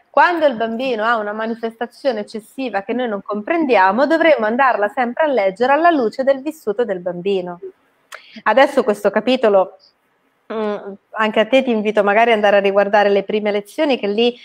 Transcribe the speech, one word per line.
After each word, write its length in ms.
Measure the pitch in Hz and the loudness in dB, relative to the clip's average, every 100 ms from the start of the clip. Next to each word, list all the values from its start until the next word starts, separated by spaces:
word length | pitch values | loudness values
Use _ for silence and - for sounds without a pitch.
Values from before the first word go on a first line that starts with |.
| _ | _
quando 380 | - 320 349 302 | 2 2 2 0
il 100 | 226 | 0
bambino 480 | 226 226 262 220 | -4 -4 -4 -2
ha 120 | 220 233 | -2 -2
una 160 | 208 | -4
manifestazione 880 | 214 220 226 226 226 233 - 277 220 | -6 -6 -6 -8 -8 -12 -6 -4 -4
eccessiva 640 | 208 220 - - 262 196 | -8 -14 -14 -10 -6 -6
che 100 | 196 | -4
noi 160 | 233 247 | -4 -4
non 140 | 202 | -6
comprendiamo, 840 | - 208 208 339 294 214 190 214 277 | -6 -8 -4 -2 2 4 4 2 2
dovremmo 400 | 320 330 262 214 | 2 4 2 0
andarla 420 | 247 269 214 208 | 2 2 2 -2
sempre 360 | - 240 247 | -2 -4 -2
a 40 | 311 | 0
leggere 440 | 240 196 185 247 | 0 0 0 0
alla 180 | 285 339 | 4 4
luce 340 | 311 220 214 | 2 0 -2
del 160 | 262 269 | -2 -2
vissuto 440 | 285 302 - 208 | -6 -8 -6 -4
del 160 | 226 185 | -4 -6
bambino. 600 | 180 175 185 190 180 175 381 - _ _ _ - - 220 | -6 -6 -4 -4 -6 -12 -16 -20 _ _ _ -20 -20 -6
Adesso 380 | - 220 285 277 | 0 4 4 2
questo 260 | 214 208 202 | -2 0 -2
capitolo, 680 | 208 220 254 220 196 185 - _ _ _ _ _ _ - | 0 0 0 4 2 2 -6 _ _ _ _ _ _ -12
mm, 240 | 220 214 202 202 196 _ | -8 -6 -8 -10 -16 _
anche 300 | 214 214 220 | -4 0 0
a 60 | 220 | 2
te 160 | 262 | 2
ti 80 | 262 | 2
invito 320 | 220 214 214 | 0 0 0
magari 280 | 202 208 233 | 2 2 4
ad 60 | 214 | 4
andare 200 | 208 202 | 4 2
a 40 | |
riguardare 480 | 196 196 202 208 202 | 2 2 2 2 4
le 160 | 196 | 2
prime 260 | 196 208 208 | 0 -2 -2
lezioni, 480 | 202 202 - 311 240 | -4 -6 -2 0 0
che 80 | 202 | -2
lì 300 | 208 240 240 | 0 0 -2